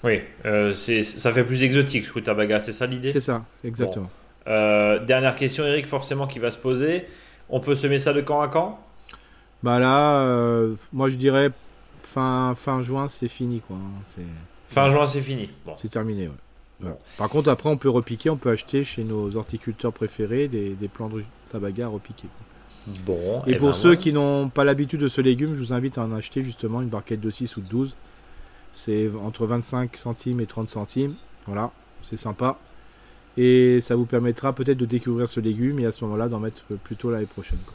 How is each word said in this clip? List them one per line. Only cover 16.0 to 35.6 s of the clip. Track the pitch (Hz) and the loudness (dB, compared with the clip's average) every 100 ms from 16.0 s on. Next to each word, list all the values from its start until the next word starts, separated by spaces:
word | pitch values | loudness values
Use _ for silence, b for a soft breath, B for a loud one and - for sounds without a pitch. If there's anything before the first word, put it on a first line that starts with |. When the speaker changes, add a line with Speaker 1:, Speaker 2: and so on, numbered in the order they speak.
| 110 101 87 | -4 -4 -6
Speaker 2:
ouais. | 69 - - - _ | -10 -20 -20 -20 _
Voilà. | 90 - | -12 -12
Speaker 1:
Bon. | - - | -16 -6
Speaker 2:
Par | 107 | -2
contre, | 151 151 | 2 2
après, | 127 151 | 2 0
on | 147 | 0
peut | 135 | 2
repiquer, | 123 117 117 160 | 2 0 -4 -2
on | 151 | 0
peut | 123 | 0
acheter | 110 - 139 | -2 0 -2
chez | 139 - | -2 -6
nos | 110 107 104 107 | -4 -4 -4 -6
horticulteurs | 104 117 - 104 120 | -6 -8 -8 -4 -6
préférés | - 107 - 107 120 143 | -4 -6 -4 -2 0 0
des, | 117 101 | -2 -4
des | 98 101 | -6 -8
plants | - 110 | -8 -8
de | 110 104 - - | -8 -10 -16 -12
rutabaga | 113 101 95 120 | -6 -6 -4 -6
repiqués, | 107 - 110 - | -8 -10 -16 -16
quoi. | - - - - - - 98 92 | -18 -20 -20 -20 -20 -14 -10 -4
Speaker 1:
Bon, | 87 90 120 135 | -2 0 -2 0
Speaker 2:
Et | |
Speaker 1:
eh | 120 | 4
Speaker 2:
pour | 139 | 4
Speaker 1:
ben | |
Speaker 2:
ceux | 135 175 | 6 6
Speaker 1:
voilà. | 170 | 6
Speaker 2:
qui | 165 | 4
n'ont | 147 143 139 139 | 2 2 0 0
pas | 147 | 2
l'habitude | 139 139 143 156 | 4 4 0 0
de | 143 | -2
ce | - | 2
légume, | 131 123 151 147 | 2 2 0 -4
je | |
vous | 120 | -2
invite | 123 131 127 | -2 -2 -4
à | |
en | 113 | -4
acheter | 110 - 139 | -6 -6 -6
justement | 131 117 113 117 | -6 -6 -4 -2
une | 127 | -4
barquette | 107 - 107 | -6 -6 -4
de | 110 | -4
six | - 123 - | -4 -8 -8
ou | |
de | 95 | -4
douze. | 113 135 - b b b b b b b | -2 -2 -6 b b b b b b b
C'est | - - 107 107 104 | -12 -2 0 0 -2
entre | 104 - 110 | -8 -4 -2
vingt-cinq | 120 117 127 123 - | -2 -2 -4 -4 -6
centimes | 120 117 127 123 | -8 -6 -4 -4
et | 110 | -4
trente | - 110 | -6 -8
centimes. | 110 104 127 139 151 - - - | -8 -6 -4 -4 -6 -18 -18 -8
Voilà, | 101 117 - - - | -4 -4 -8 -20 -20
c'est | - 113 | -14 -10
sympa. | 113 101 127 - - b b b b b - - | -8 -2 -2 -2 -12 b b b b b -10 2
Et | 123 127 127 123 | 6 8 8 6
ça | - 120 | 4 0
vous | 120 | 2
permettra | 123 120 117 135 | 2 0 0 -2
peut-être | 127 131 131 | -2 0 2
de | 120 | 2
découvrir | 120 123 117 120 | 0 0 -2 -2
ce | - | -2
légume | 110 107 | -2 0